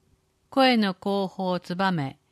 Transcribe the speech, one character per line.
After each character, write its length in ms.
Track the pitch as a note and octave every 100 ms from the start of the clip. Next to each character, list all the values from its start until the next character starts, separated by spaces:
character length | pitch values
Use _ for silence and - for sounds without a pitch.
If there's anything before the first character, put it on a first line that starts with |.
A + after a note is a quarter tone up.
| _ _ _ _ _
声 260 | - C4 A#3+
の 180 | G3+
広 380 | F3+ - G3 F#3+
報 240 | - F#3+ F3+
ツ 160 | -
バ 160 | F3 G3
メ、 280 | F3 C3+ - _